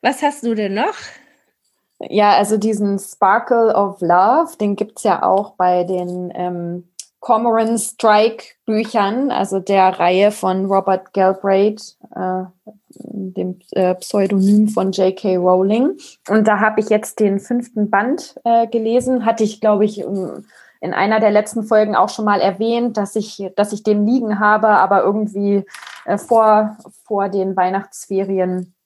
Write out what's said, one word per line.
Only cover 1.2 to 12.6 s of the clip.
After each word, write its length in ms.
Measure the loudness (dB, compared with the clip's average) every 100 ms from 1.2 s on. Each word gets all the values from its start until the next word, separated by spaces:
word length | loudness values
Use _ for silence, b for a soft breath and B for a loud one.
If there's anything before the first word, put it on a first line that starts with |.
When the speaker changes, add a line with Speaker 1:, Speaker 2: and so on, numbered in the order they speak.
| b b b _ _ _ _ _
Speaker 2:
Ja, 360 | -10 -2 2 2
also 200 | 2 0
diesen 420 | 0 -2 -2 -4
Sparkle 760 | -8 -2 0 0 0 0 2
of 260 | 2 -2 -2
Love, 560 | 0 4 4 2 0 -2
den 180 | -4 -2
gibt's 280 | -6 -4
ja 180 | -2 0
auch 300 | 2 0 -2
bei 320 | _ 0 2
den, 480 | 0 -4 -6 -8 -10
ähm, 540 | -8 -6 -6 -8 -8 -12 _ -20 _
Cormoran 580 | -2 0 2 0 0 -2
Strike 640 | -4 -2 2 4 2 -2 -18 _ -4
Büchern, 640 | -4 -2 -2 -2 0 -2
also 280 | -2 -2 -4
der 400 | 0 4 4 2
Reihe 320 | 0 4 2
von 360 | 2 -2 -2 0
Robert 480 | 0 2 -2 -2
Galbraith, 840 | 0 2 2 0 2 2 0 -14 _ -18
äh, 280 | -8 -6 -6 -8 _